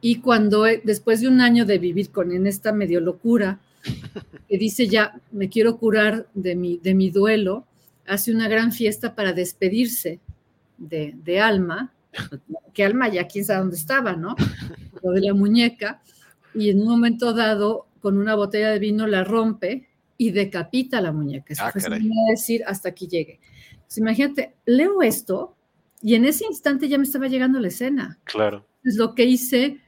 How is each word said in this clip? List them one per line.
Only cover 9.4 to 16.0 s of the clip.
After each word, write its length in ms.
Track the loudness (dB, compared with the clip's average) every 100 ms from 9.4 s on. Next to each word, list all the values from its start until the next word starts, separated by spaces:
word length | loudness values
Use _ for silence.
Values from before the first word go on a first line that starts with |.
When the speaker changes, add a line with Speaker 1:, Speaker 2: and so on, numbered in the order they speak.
| -4 -2 -2 0 -2 -2 -8 -10 -18 -20 _ _ _ _
Speaker 1:
de, 360 | -10 -8 -8 -10
de 160 | -4 0
Alma, 500 | 2 2 -2 -4 -10 _ _ -14 -12 -14 _ -16 _
que 120 | -2 0
Alma 240 | 0 0
ya 180 | -2 -4
quién 160 | -6
sabe 160 | -2 -2
dónde 160 | -2 -4
estaba, 400 | -2 -2 -2 -6
¿no? 200 | -8 -4
Speaker 2:
<laughs> 680 | -4 -4 -14 -16 -20 -8
Speaker 1:
Lo 80 | -2
de 100 | 0
la 120 | 2
muñeca, 680 | 2 4 4 2 0 -8 -8